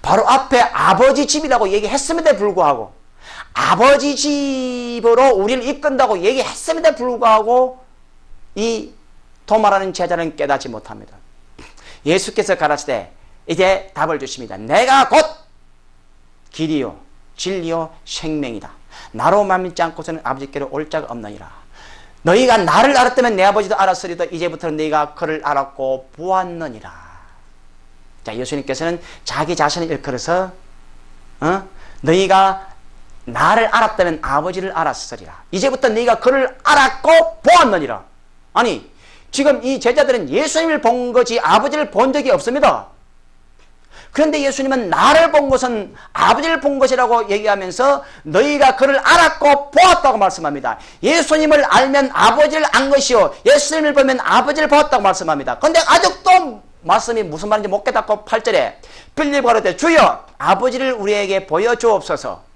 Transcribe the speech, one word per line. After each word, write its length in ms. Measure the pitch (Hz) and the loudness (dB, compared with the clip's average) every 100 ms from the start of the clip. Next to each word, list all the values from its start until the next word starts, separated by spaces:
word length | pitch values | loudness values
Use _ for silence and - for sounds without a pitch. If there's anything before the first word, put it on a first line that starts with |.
바로 260 | - 196 226 | 0 0 4
앞에 320 | 262 262 254 | 2 2 0
아버지 640 | 233 - - - 262 262 277 | 0 0 0 4 4 2 -2
집이라고 420 | 302 302 240 202 | -4 -2 -2 0
얘기했음에도 680 | 202 202 269 277 330 311 208 | -2 -2 -6 -4 -2 0 0
불구하고, 560 | 208 180 156 127 104 - - - - - - | -2 0 0 0 -8 -18 -20 -20 -20 -20 -12
아버지 640 | - - 175 254 285 285 | -4 -2 4 4 4 0
집으로 1200 | 277 285 285 277 262 254 247 240 240 233 233 269 | -4 -4 -2 -4 -4 -6 -8 -8 -2 2 4 4
우리를 280 | 202 202 254 | 2 0 -2
이끈다고 560 | 240 - 294 269 254 247 | -4 -4 -2 0 0 0
얘기했음에도 760 | 185 262 220 - - 330 320 | -2 -2 -6 -8 -6 0 0
불구하고 880 | 294 247 240 233 220 214 247 254 254 - _ _ - - - - | 0 -6 0 2 2 2 0 0 -4 -20 _ _ -20 -20 -20 -14
이 360 | 196 226 226 - - _ - _ _ | -6 -4 -4 -10 -20 _ -20 _ _
도마라는 480 | - 220 208 196 190 | -2 2 2 2 -2
제자는 420 | 180 175 170 165 | -6 -4 -2 -4
깨닫지 340 | - 143 135 131 | -6 -4 -4 -6
못합니다. 460 | 110 - 110 104 - - - _ - - - - - | -14 -16 -20 -20 -20 -20 -20 _ -20 -20 -20 -20 -8
예수께서 500 | 143 185 190 202 196 | -2 0 0 -4 -2
가라사대 560 | 180 147 143 - 120 90 - - - - | -2 0 -2 -4 -8 -8 -20 -20 -20 -8
이제 440 | 170 185 190 - | 0 2 0 -4
답을 260 | - 160 151 | -6 -4 -4
주십니다. 380 | 135 - 113 98 | -8 -14 -14 -14
"내가 500 | 113 170 254 269 254 | 0 0 4 2 4
곧 140 | 285 311 - - _ _ _ _ _ _ _ _ _ - | 2 2 -6 -20 _ _ _ _ _ _ _ _ _ -20
길이요 460 | - 160 151 117 - - - - | -8 -4 -4 -4 -10 -20 -20 -20
진리요 560 | - 180 190 165 165 160 - | -12 -8 -6 -4 -6 -6 -12
생명이다. 640 | - - 156 151 131 110 - - - - - | -16 -10 -6 -6 -6 -10 -16 -20 -20 -20 -18
나로 320 | 110 143 202 | -4 0 2
맘입지 380 | 196 185 185 170 | 2 -2 -4 -4
않고서는 400 | 165 165 165 160 | -6 -6 -12 -10
아버지께로 460 | 120 135 139 143 139 | -8 -8 -8 -10 -8
올 180 | 143 151 | -8 -8
자가 180 | 160 - | -8 -8
없느니라. 400 | 120 107 104 80 - - - - - - - | -14 -14 -16 -20 -20 -20 -20 -20 -20 -20 -4
너희가 360 | 156 202 254 220 | 2 4 4 2
나를 400 | 175 190 254 269 | 2 2 4 4
알았다면 380 | 254 254 240 | 2 2 0
내 80 | 196 | 2
아버지도 320 | 190 202 190 | 2 2 -2
알았으리다. 500 | 196 190 180 185 170 165 | 0 0 0 -6 -8 -8
이제부터는 460 | 160 175 156 170 156 | -6 -6 -6 -8 -6
너희가 360 | 156 151 147 | -2 -2 -2
그를 280 | - 156 156 | -6 -8 -6
알았고 680 | 147 139 135 - 131 131 - | -4 -4 -4 -6 -6 -6 -10
보았느니라." 920 | - 175 190 180 170 156 117 - - - - - - - - - - - - - - | -12 -4 -4 -4 -10 -12 -14 -20 -20 -20 -20 -20 -20 -20 -20 -20 -20 -20 -20 -20 -18
자, 120 | - | -12
예수님께서는 640 | 113 127 147 135 - 165 170 - - | -10 -8 -8 -6 -6 -6 -6 -12 -16
자기 320 | - 139 156 | -10 -6 -4
자신을 340 | 170 151 175 165 | -2 -2 -2 -6
일컬어서, 600 | 147 - 127 - 175 190 - - - - - - - - - | -6 -8 -8 -4 -4 -4 -12 -20 -20 -20 -20 -20 -20 -20 -6
어? 220 | 151 190 - - - - | -4 -4 -8 -20 -20 -8
"너희가 680 | 135 175 190 190 190 190 - - - - - - | 0 0 4 4 2 0 -12 -20 -20 -20 -20 -18
나를 420 | - 117 156 220 220 | -12 -2 2 2 2
알았다면 520 | 220 214 - 175 156 | 0 0 0 -2 -2
아버지를 520 | - 139 170 185 185 | -4 -4 -4 -6 -6
알았으리라. 680 | 165 156 123 - 117 87 - - | -4 -4 -6 -12 -16 -18 -20 -10
이제부터 380 | 196 262 254 254 | -4 -2 0 -2
너희가 300 | 220 240 226 | 0 0 2
그를 380 | 247 269 254 - | 2 2 -2 -2
알았고 760 | - 294 262 - 294 330 330 - | 2 4 2 0 4 6 4 0
보았느니라." 600 | 277 349 277 185 135 104 - _ _ _ _ | 4 6 6 0 -4 -10 -14 _ _ _ _
아니, 360 | - 240 139 - - - - - | -2 -2 -4 -12 -20 -20 -20 -10
지금 340 | - 277 254 | 0 0 0
이 160 | 240 269 | -2 -2
제자들은 500 | 240 269 269 247 143 | 0 2 2 0 -2
예수님을 520 | 151 302 311 330 302 | -2 -2 -2 -2 0
본 320 | 233 247 247 | 0 0 0
거지 260 | 247 240 233 | 0 0 0
아버지를 520 | 156 208 269 302 294 | 2 2 0 -4 -2
본 220 | - 269 | 0 0
적이 180 | 285 262 | 0 0
없습니다. 560 | 196 226 269 269 123 98 - _ _ _ _ _ _ _ _ _ - - | 0 0 2 2 0 -8 -20 _ _ _ _ _ _ _ _ _ -20 -10
그런데 300 | - 311 302 | -2 0 0
예수님은 480 | 277 262 269 262 196 | -4 -2 -2 -2 -2
나를 420 | 160 220 311 330 | 2 4 4 4
본 180 | 294 277 | 2 2
것은 440 | 262 247 226 190 - - | -2 -2 -4 -8 -18 -14
아버지를 480 | - 175 233 330 330 | -2 0 2 0 -2
본 180 | 285 277 | -2 0
것이라고 500 | 269 254 240 233 208 | 0 2 2 0 0
얘기하면서 760 | 202 214 196 185 180 269 277 - - | -2 -2 -2 -4 -2 0 0 -4 -18
너희가 540 | 151 175 285 285 269 - | -2 0 2 4 2 4
그를 200 | 269 277 | 2 2
알았고 760 | - 339 320 - 294 285 285 | 4 4 4 2 2 2 2
보았다고 460 | 311 370 330 269 220 | 4 6 6 0 2
말씀합니다. 600 | 190 165 156 143 123 110 - - | 0 -2 -8 -6 -8 -8 -14 -4
예수님을 600 | 220 330 302 311 302 294 | 0 0 2 0 4 2
알면 460 | 269 226 269 277 269 | 4 2 4 0 0
아버지를 520 | - 214 240 302 311 302 | 2 2 4 2 2 0
안 180 | 233 269 | 0 2
것이요, 460 | 277 - 233 170 - | 0 2 2 2 2
예수님을 480 | 233 285 285 320 302 | 4 4 2 -2 2
보면 260 | 285 262 254 | 2 2 0
아버지를 480 | - 208 254 302 302 | 2 2 2 -2 2
보았다고 340 | 294 294 254 | 2 4 2
말씀합니다. 560 | 196 185 170 147 127 120 | 0 0 -2 -4 -4 -2
근데 200 | 302 330 | 2 2
아직도 800 | - 330 370 - 370 370 311 208 - - | 4 2 2 0 4 4 2 -12 -20 -14
말씀이 400 | 160 214 220 226 | -2 0 0 -6
무슨 260 | 185 156 208 | -6 -8 -4
말인지 180 | 214 202 | -2 -2
못 160 | 196 | -4
깨닫고 400 | 269 226 208 214 | -2 -4 -2 -6
팔 180 | - 226 | -2 -4
절에 380 | - 175 120 - - - - | 0 0 -2 -6 -20 -20 -12
빌립 280 | - 294 285 | -4 -2 0
가로되, 320 | 240 220 185 | 2 2 0
"주여, 520 | 175 320 320 190 117 - _ | -2 2 4 4 0 -12 _
아버지를 560 | 160 196 254 247 262 | -2 0 0 -2 -4
우리에게 520 | 240 202 208 196 190 | -4 -2 -2 -2 -4
보여주옵소서." 960 | 190 160 226 233 233 202 - 151 120 90 _ | -2 -2 0 0 2 0 -2 -6 -6 -12 _